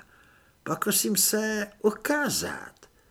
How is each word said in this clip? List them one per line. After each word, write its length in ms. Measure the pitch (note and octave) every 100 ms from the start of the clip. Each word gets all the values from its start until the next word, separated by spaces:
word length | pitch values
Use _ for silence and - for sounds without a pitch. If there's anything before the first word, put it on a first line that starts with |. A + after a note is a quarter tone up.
| - - - - _ _
Pokusím 540 | - D#3 G#3+ G3+ A3+ G3
se 500 | - G#3+ A3 G#3+ G3+ -
ukázat. 1040 | G#3+ G#3+ - D4 C4+ - - C#2 - - - _ _